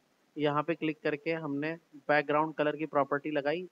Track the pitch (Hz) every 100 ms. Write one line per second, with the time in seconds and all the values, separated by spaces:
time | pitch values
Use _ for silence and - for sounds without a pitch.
0 | _ _ _ 151 147 147 151 160 156 151
1 | 151 147 165 160 151 139 156 165 _ 147
2 | - 147 147 151 156 151 147 147 156 147
3 | 135 143 156 151 139 170 180